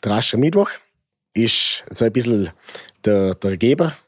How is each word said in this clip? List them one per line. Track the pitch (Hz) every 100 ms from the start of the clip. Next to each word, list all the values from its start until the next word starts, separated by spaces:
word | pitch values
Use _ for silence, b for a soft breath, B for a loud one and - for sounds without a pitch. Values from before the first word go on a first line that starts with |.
Der | -
Aschermittwoch | 104 120 113 143 196 202 - _ _ _ _ _
ist | - 113 - - - -
so | 104
ein | 117
bisschen | 107 120 110 90 - B B B _
der, | - 104 95
der | 92 98 95
Geber | 113 147 165 -